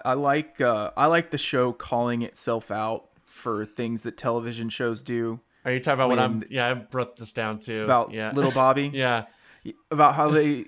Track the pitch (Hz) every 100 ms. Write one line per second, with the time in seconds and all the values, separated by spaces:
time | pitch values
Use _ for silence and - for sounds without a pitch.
0 | 127 135 143 147 151 - 123 110 104 -
1 | 151 170 170 143 - 135 123 117 - 120
2 | 120 117 120 - - 117 - 104 110 113
3 | _ _ _ - 123 104 107 - 117 113
4 | 117 - 127 117 117 117 113 - 120 113
5 | - 120 113 113 _ _ 127 127 123 135
6 | 127 123 127 113 - 131 123 127 120 127
7 | 123 - 113 - 110 107 120 110 107 123
8 | 113 110 110 135 135 131 131 135 143 139
9 | 127 117 - _ _ - - - - 151
10 | 147 147 151 151 147 139